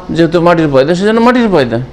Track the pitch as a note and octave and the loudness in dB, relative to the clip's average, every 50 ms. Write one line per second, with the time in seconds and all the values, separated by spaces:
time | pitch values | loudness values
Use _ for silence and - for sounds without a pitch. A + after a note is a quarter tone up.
0 | F3 - E3 D#3 E3+ D#3+ D#3+ F3 E3 E3+ F3 E3 D#3+ D3+ C#3 C3 C3+ D3+ F3+ F3 | -4 -8 -2 -2 -2 0 0 0 2 2 2 2 0 2 2 2 2 2 0 -2
1 | G3 G#3 A3 A#3 A3+ B3 B3+ B3+ A#3 G#3+ F#3 D#3+ C3+ A#2 A2+ A#2 C3 - | 0 0 0 2 2 2 2 2 0 0 0 0 0 0 -2 -6 -8 -8